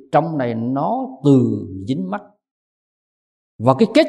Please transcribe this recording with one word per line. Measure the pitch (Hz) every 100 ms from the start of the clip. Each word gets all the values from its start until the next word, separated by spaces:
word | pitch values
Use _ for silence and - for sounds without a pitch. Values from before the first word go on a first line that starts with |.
| -
trong | 156 160 156
này | 123 113
nó | 117 135 165 240 262 -
từ | 143 139 117 110 - 95 95
dính | 143 190
mắc. | 202 - _ _ _ _ _ _ _ _ _ _ _ _ -
Và | 110 131
cái | 214
kết | -